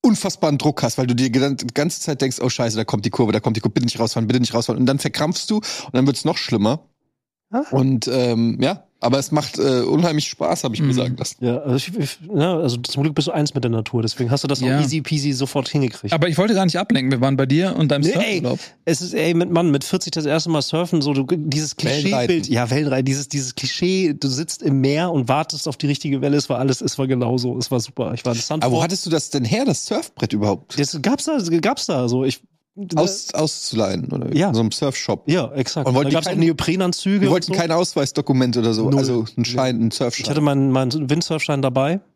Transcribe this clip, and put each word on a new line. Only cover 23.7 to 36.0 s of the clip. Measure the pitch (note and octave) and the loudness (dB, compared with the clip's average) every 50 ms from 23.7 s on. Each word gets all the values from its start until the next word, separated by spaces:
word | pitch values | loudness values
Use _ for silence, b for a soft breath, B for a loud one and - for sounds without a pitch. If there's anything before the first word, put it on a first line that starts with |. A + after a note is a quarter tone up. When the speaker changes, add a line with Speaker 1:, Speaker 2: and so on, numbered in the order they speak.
| - - F3+ F3+ F#3+ F#3+ F#3+ D#3+ C#3+ - | -4 -2 0 0 2 2 2 0 0 0
Speaker 2:
du | - C3+ | -2 -4
sitzt | B2+ B2+ E3 - - - | -2 -4 -6 -6 -8 -4
im | - D3+ C#3 C3+ | 0 0 2 4
Meer | C3 C3+ C#3+ D#3 F3 F3+ | 2 2 2 2 0 0
und | E3 C#3+ B2+ A#2+ | 0 0 2 2
wartest | - D3+ E3 - - - - D#3+ | 0 0 0 -2 -6 -8 -6 -8
auf | C3 | -6
die | - - C#3+ | -2 -2 -2
richtige | C#3+ - - D3+ C#3 C3+ | -2 -2 -2 -4 -2 0
Welle, | C3+ C#3+ D3 C#3+ | 0 2 2 0
es | - - | 0 0
war | C3+ A#2+ | -2 0
alles, | C3 C3+ C3 - | 0 0 0 0
es | - - - - | -2 -4 -2 -2
war | C3+ | -2
genauso, | C3 C3 B2 B2 A#2 B2 B2+ A#2+ B2+ A#2+ B2 | 0 0 0 0 0 0 0 0 -2 -4 -4
es | B2+ - | -4 -2
war | C3+ B2 | -2 -2
super, | A2+ - - - B2 - - | -2 -4 -6 -6 -4 -4 -4
ich | A#2+ - | -4 -2
war | B2+ | -2
in | A#2 A#2 | -2 -2
Sanford. | - - D3+ D#3 - | -4 -4 -2 0 0
Speaker 1:
Aber | C3 B2 | 2 2
wo | D#3 | 2
hattest | E3+ E3 F#3+ F#3 - | 2 0 -2 -4 -2
du | F3+ | 0
das | D#3+ D#3 - - | 0 0 -2 -2
denn | - C#3+ B2 | -2 -2 0
her, | A2+ E3 A3 C#4 | 0 0 2 2
das | C4+ D3+ - - | 0 0 0 -2
Surfbrett | - G#3 C#4 E4 - _ - - - | -4 -4 -4 -4 -6 _ -6 -4 -2
überhaupt? | - G#2+ G#2 G#2 G2 E2 - _ - - | 0 0 2 2 0 0 -4 _ -2 -2
Speaker 2:
Das | C#3+ C#3 - D#3 | -2 -2 -2 -2
gab's | C3 F#3+ C4+ C#4+ - | 0 0 0 0 0
da, | D#4+ D#4 C#4 F#3+ E3+ D#3+ E3+ | -2 -2 0 0 2 0 2
gab's | F3 G#3 C#4+ - - | 2 0 -2 -2 -2
da, | - F3 C3 B2 A#2+ | -2 0 0 2 2
so, | A#2+ B2+ C3 | 2 2 0
ich | C3+ - - _ _ _ _ _ _ _ G3 G3+ F3 - | 0 -2 -4 _ _ _ _ _ _ _ -14 -10 -4 0
Speaker 1:
Aus-, | D3+ E3+ F#3 F#3+ - - - - | 2 2 2 0 -6 -10 -8 -4
auszuleihen, | - D#3 D3+ - - - - - A2 G#2+ G2 F#2+ E2+ - - | -2 -2 -2 -2 -6 -8 -4 -2 0 0 0 0 -4 -4 -4
oder | - - - - | -4 -4 -4 0
wie? | - D3 | 0 2
Speaker 2:
Ja. | F3+ G3+ | 2 2
Speaker 1:
In | C3 | 2
so | A2+ | 2
einem | A#2 G#2+ | 2 0
Surfshop. | - - D#3 C#3 C3 - - - G3+ - _ - | 0 0 -2 -2 -2 -4 -2 -2 -4 -2 _ 0
Speaker 2:
Ja, | D#3 F3+ C3 A2 | 0 0 0 -2
exakt. | - C#3 B2+ - - D#3+ C3+ | -2 -4 -4 -2 -2 -2 0
Speaker 1:
Und | C3 B2+ | 2 2
wollten | C3+ | 4